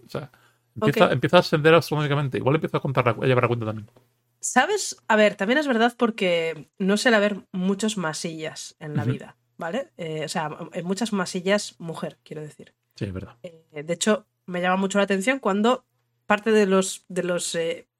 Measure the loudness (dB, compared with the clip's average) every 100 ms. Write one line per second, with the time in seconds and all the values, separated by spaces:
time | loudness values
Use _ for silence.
0 | -12 -12 -12 _ _ _ _ -2 0 4
1 | 4 4 4 4 4 4 6 6 4 0
2 | 0 0 -2 -2 0 0 0 -4 -2 0
3 | 2 2 2 2 2 0 -4 -6 -10 _
4 | _ _ _ _ -2 2 2 0 -4 -8
5 | 0 4 4 2 0 0 0 2 0 0
6 | -2 0 0 0 -2 -6 -12 -4 0 2
7 | 4 4 2 -2 -10 -4 -2 0 -2 -2
8 | -4 -4 -8 -8 -10 -12 -16 -14 -6 -4
9 | -2 -4 -8 -20 _ -12 -6 -6 -8 -10
10 | -8 -6 -6 -4 -6 -6 -12 -8 -6 -4
11 | -2 -2 -4 -4 0 0 0 -12 -12 -8
12 | -10 -12 -16 -14 -14 -16 -20 _ _ -10
13 | -8 -8 -12 -14 -20 -20 _ -10 -6 -2
14 | 0 0 -2 _ -10 -2 0 2 2 2
15 | 2 2 0 0 0 2 2 2 _ _
16 | _ _ 0 0 4 4 6 4 2 -4
17 | -8 -4 -2 -2 -4 -4 -4 -6 -12